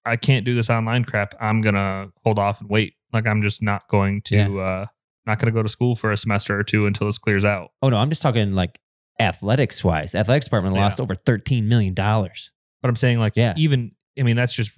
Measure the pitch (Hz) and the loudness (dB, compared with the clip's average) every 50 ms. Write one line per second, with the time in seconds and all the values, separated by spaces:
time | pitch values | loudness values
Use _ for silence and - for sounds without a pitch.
0 | _ 117 117 117 - - 135 120 101 123 123 120 113 - 117 113 113 113 120 123 | _ -4 -4 0 2 2 2 2 0 0 -2 0 0 0 0 -2 0 0 -2 -2
1 | 117 - - 104 101 - - - 113 107 110 110 107 107 101 98 98 98 95 95 | -2 -2 -2 -2 -2 -4 -6 -6 -2 0 0 2 2 2 2 2 0 -2 -4 -6
2 | 98 98 - _ _ 113 107 104 101 101 101 - 104 101 104 110 104 - - _ | -10 -14 -18 _ _ 0 0 2 0 0 -2 -4 -6 -2 0 0 0 -2 -6 _
3 | _ _ - 113 113 110 107 107 104 101 - - 110 104 101 98 - _ - 101 | _ _ -4 -2 0 0 0 2 0 0 -2 -2 -2 -2 -2 -4 -4 _ 0 0
4 | 98 98 101 101 - - 104 104 101 101 98 98 92 95 92 92 101 - - _ | 2 0 -2 -4 -4 0 2 2 2 2 -2 -4 -4 -4 -4 -4 -8 -12 -14 _
5 | _ _ _ _ _ 110 110 107 123 117 110 113 107 104 - - 123 123 120 - | _ _ _ _ _ -6 -2 0 0 0 0 0 -2 -2 -2 -2 0 0 0 0
6 | - 110 104 101 - 110 101 98 - - 104 101 104 - - 107 104 101 95 - | 0 -2 -2 0 0 -2 -2 -2 -2 -2 -2 -2 -2 0 2 2 2 2 0 -2
7 | 101 104 104 - - 110 104 98 101 104 104 92 85 - _ _ 131 135 120 101 | -2 -4 -4 -4 -2 0 0 2 2 0 0 -2 -6 -14 _ _ 0 2 2 2
8 | 120 147 160 - - 143 113 117 104 101 98 95 90 - - _ _ _ _ _ | 2 0 0 0 0 0 2 2 0 0 0 0 -2 -2 -4 _ _ _ _ _
9 | _ _ _ - 113 98 - - 98 101 117 139 131 - - - - 90 80 78 | _ _ _ 0 0 0 0 -2 -2 0 2 2 0 0 -2 -2 0 0 0 0
10 | 76 85 - 95 107 104 131 151 - - - 104 90 95 95 95 101 101 104 - | -2 -2 -2 -2 2 2 2 0 0 0 -2 0 0 0 0 2 2 0 0 -2
11 | 131 110 92 - - 131 117 101 - - 135 117 107 107 120 117 101 92 90 92 | -4 -4 -6 -2 0 0 0 0 0 -2 -2 0 2 2 2 2 2 0 0 0
12 | 95 107 107 110 98 85 - - - - _ _ _ _ _ _ - 123 117 - | 0 2 2 0 0 -4 -8 -16 -20 -20 _ _ _ _ _ _ -2 -2 0 2
13 | 131 123 120 117 110 104 - 110 120 113 87 156 156 151 139 123 117 - - _ | 2 2 2 2 0 0 2 2 0 2 2 0 2 2 2 0 -2 -6 -12 _
14 | _ _ _ 139 131 120 117 120 123 120 - - 110 104 - | _ _ _ -2 0 2 2 2 0 0 -2 -4 -6 -6 -8